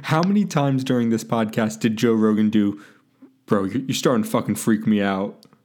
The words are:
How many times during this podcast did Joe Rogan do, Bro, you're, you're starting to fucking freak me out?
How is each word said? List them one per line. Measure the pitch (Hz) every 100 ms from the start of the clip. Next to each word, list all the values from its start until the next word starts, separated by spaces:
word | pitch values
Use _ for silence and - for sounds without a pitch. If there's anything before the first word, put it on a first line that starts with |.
How | - 156
many | 175 202
times | 196 156 139 135
during | 127 127 117
this | 113
podcast | - 117 110 110 110 107
did | 117 107
Joe | 117
Rogan | 113 110 107 107
do, | 107 101 101 - _ _ _ - _
Bro, | _ 107
you're, | 95 110
you're | 135
starting | 113 160 120
to | 101
fucking | 120 120
freak | 101 - 110 110
me | 104
out? | 98 95 101 - - _